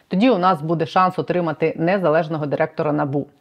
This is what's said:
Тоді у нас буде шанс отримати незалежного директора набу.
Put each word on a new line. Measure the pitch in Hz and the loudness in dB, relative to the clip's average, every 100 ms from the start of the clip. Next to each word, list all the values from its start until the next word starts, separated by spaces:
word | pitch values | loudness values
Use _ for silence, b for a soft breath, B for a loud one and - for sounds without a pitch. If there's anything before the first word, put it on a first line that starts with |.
| B | B
Тоді | 185 254 | 2 2
у | 190 | 4
нас | 185 160 | 2 2
буде | 156 160 | 0 -2
шанс | 156 190 185 165 | 0 2 0 0
отримати | 147 175 165 147 160 - | -2 -2 -2 -2 -2 0
незалежного | 165 202 165 160 160 156 | 0 0 2 2 0 -4
директора | 147 143 160 - 151 | -4 -2 -2 -2 -2
набу. | 151 143 143 135 _ | -2 -2 -4 -6 _